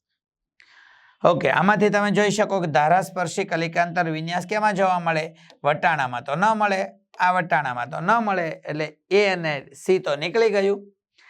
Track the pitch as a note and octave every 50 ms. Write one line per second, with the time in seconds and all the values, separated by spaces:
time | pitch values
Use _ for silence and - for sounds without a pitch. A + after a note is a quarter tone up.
0 | _ _ _ _ _ _ _ _ _ _ _ _ _ _ _ - - _ _ _
1 | _ _ _ - - E3 F3 C#3 - C3 - - E3+ G3+ G#3+ F#3 G#3 G#3 G3 G3+
2 | G#3 G#3 F3+ G3+ G#3 G3+ G3+ A3 G3+ G3 G3 F#3+ F3 D#3+ C#3+ D3+ D3+ D#3 F3 F#3+
3 | F3+ F#3 F3+ F3+ F3 D#3+ - G3+ F#3 - F3 E3 E3+ E3 E3 F3 E3+ F3 E3 F3+
4 | F3 E3 D#3 D#3 D#3+ E3 F3 F3+ F3+ F3+ G#3+ G#3+ G#3+ G#3+ G3+ F#3 G3 F#3 F3+ F3
5 | E3+ E3 D#3+ D#3 D#3+ D#3+ - - - - - - - C#3+ D#3 - - F3 D#3+ C#3
6 | C3 B2 B2 A#2+ - - C#3+ E3 G3+ A3 A3 G#3+ G#3 G3+ F#3+ F#3+ G3+ G3 - _
7 | _ _ _ - F#3 F3+ F3+ F#3 E3+ F3+ F3 D#3 C#3+ B2+ B2 A#2+ A#2+ B2+ D#3 D#3
8 | D#3+ G3 A3+ A#3 A3 G#3 F#3+ F3+ E3 D#3 - - - E3 D3+ D#3 D#3 D3 - _
9 | _ - F3+ G3+ G#3 G3 F#3 F3 E3 D#3 D3 C3+ - - - - - - F#3 F#3
10 | - E3 C#3+ C#3 D#3 F3 - A3+ A#3 A3 G3 G3+ G3 G3+ G3+ G3+ - - _ _
11 | _ _ _ _ _